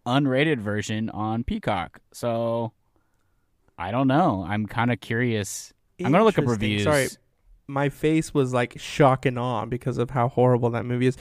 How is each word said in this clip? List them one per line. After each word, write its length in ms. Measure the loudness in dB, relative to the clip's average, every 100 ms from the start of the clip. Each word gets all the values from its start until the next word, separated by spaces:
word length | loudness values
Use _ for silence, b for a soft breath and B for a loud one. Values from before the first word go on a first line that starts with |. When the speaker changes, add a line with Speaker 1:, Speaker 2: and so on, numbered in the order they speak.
| 0
Speaker 1:
unrated 540 | 0 2 2 2 0
version 500 | -2 -4 -4 -4 -6
on 340 | -4 -4 -4 -4
Peacock." 560 | -4 -2 -4 -4 -12 _
So, 600 | -8 -4 -2 -2 -2 -4 -10 _ _ _ _ _ _ _ _ _ -10
I 140 | -4
don't 160 | 0 2
know. 340 | 4 2 0 -2
I'm 200 | -4 -4
kinda 320 | -2 0 -2
curious. 720 | -2 -2 0 -2 -4 -8 -16 _ _ -6
I'm 80 | 2
gonna 140 | 4 4
look 120 | 2
up 60 |
Speaker 2:
Interesting. 260 | 0 0 0
Speaker 1:
reviews. 140 | 0
Speaker 2:
Sorry. 240 | 2 2 0 -6 _ _ _ -20 -8
My 200 | -4 -2
face 460 | -2 0 0 0
was, 200 | 0 0
like, 240 | 0 -2 -6
shock 480 | -8 4 6 6 0
and 140 | -2
awe 240 | -2 -2 -4
because 320 | -4 -4 -4
of 120 | -2
how 180 | 0 0
horrible 420 | 4 4 4 2
that 140 | -2 -2
movie 220 | 0 0
is. 80 | 0